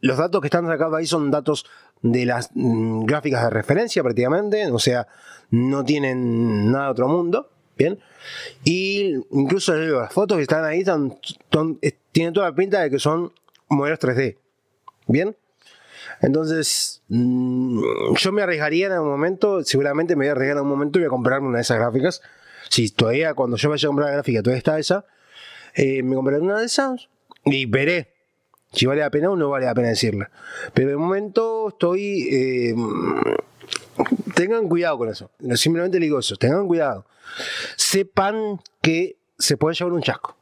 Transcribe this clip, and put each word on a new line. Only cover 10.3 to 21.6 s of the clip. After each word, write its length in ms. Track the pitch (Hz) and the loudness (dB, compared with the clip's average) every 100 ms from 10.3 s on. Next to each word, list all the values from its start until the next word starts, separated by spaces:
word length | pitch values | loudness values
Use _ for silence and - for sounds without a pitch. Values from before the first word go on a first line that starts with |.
| 190 | 0
que 60 | |
están 200 | 143 160 | 2 0
ahí 160 | 160 160 | 0 0
están, 380 | 190 165 139 - - - _ | 0 0 0 -4 -16 -16 _
son, 280 | 151 160 139 | 0 0 0
eh, 120 | 147 - _ | -2 -4 _
tienen 220 | - 165 | 0 0
toda 160 | 170 185 | 0 0
la 60 | 143 | 0
pinta 260 | 190 196 | 0 2
de 80 | 160 | 2
que 100 | 131 | 0
son 340 | 143 160 175 _ _ _ _ | 0 0 -4 _ _ _ _
modelos 320 | 143 143 160 | 0 2 0
tres 160 | 131 123 | 0 0
D, 220 | 135 - _ _ _ _ - _ - | -2 -4 _ _ _ _ -20 _ 0
¿bien? 280 | 135 190 - _ _ _ - - - - - | 2 2 -4 _ _ _ -20 -20 -20 -18 -2
Entonces, 800 | 180 143 160 160 151 - - - _ | 0 2 0 -2 -2 -2 -4 -8 _
mm, 720 | 117 120 123 127 127 127 117 62 57 50 - | 0 2 2 0 -2 0 0 0 0 0 0
yo 160 | 190 | 2
me 100 | 202 | 0
arriesgaría 460 | 190 165 151 160 196 | 0 0 0 0 0
en 60 | |
algún 160 | 185 151 | 0 0
momento, 540 | 139 160 190 208 196 | 0 -2 2 2 2
seguramente 520 | 147 135 143 143 170 160 | 0 0 2 0 0 2
me 100 | 139 | 2
voy 40 | |
a 20 | |
arriesgar 200 | 139 131 | 0 0
en 40 | 143 | 0
algún 120 | 139 | -2
momento 280 | 139 147 156 | -2 0 0
y 40 | |
voy 40 | 165 | 0
a 20 | |
comprarme 380 | 127 120 131 139 | 0 0 0 0
una 100 | |
de 40 | 120 | -2